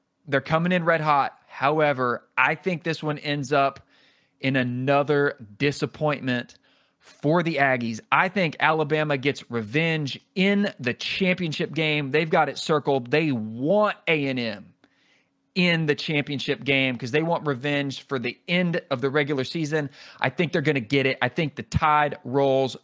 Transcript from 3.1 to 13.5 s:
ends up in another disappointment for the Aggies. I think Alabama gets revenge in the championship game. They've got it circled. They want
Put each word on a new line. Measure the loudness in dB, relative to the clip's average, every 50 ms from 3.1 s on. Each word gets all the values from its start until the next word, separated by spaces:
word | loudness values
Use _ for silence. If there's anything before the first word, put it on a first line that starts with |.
| -6 -4
ends | -4 -4 -4 -4 -2 0 2
up | 2 2 2 0 -6 -14 _ _ _ _ _ _ _ _ _ _ _
in | -2 0 0
another | 0 0 0 -2 -2 0 2 2 2 2 2 2 2 2 0 0 -4 -10 -20 -6 -2
disappointment | -2 -2 0 -2 -4 -6 -4 -4 -2 -2 -2 -2 -4 -4 -4 -4 -6 -8 -16 _ _ _ _ _ _ _ _ _
for | _ -20 -16 _ -2 0 2 2 2
the | 0 0
Aggies. | 2 2 2 2 2 0 -4 -4 -6 -2 _ 2
I | 2 2 2
think | 2 0 0 0 0 2
Alabama | 2 2 2 2 0 0 0 0 0 0 -2
gets | 0 0 -2 -2 -4 -8 -6
revenge | -6 -6 -6 -2 -2 0 0 0 0 0 -2 -4 -6 -10 -14 _ _
in | 0 2 2 2 2 0 -2 -4 -4
the | -4 -4 -4
championship | -4 -6 -8 -4 -2 0 0 0 0 -2 -4 -4 -4 -6 -4 -2
game. | -2 0 0 0 0 -2 0 0
They've | 0 2 2
got | 2 2 2 2
it | -2 -6
circled. | -2 0 0 0 2 2 0 0 0 0
They | 0 0 2 2 0
want | -2 -4 -6